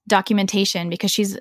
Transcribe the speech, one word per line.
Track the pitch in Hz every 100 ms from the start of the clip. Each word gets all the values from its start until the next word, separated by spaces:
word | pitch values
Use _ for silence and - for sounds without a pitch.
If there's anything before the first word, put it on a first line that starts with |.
| -
documentation | 214 - 208 196 202 196 190 170
because | 170 196
she's | - 202 196